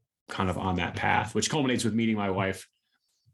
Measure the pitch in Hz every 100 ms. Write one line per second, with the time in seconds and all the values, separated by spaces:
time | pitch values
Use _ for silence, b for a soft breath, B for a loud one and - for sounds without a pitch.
0 | _ _ - - 92 92 95 90 87 -
1 | 98 117 110 110 - 151 131 120 113 110
2 | 113 107 101 95 95 92 - _ _ _
3 | _ _ _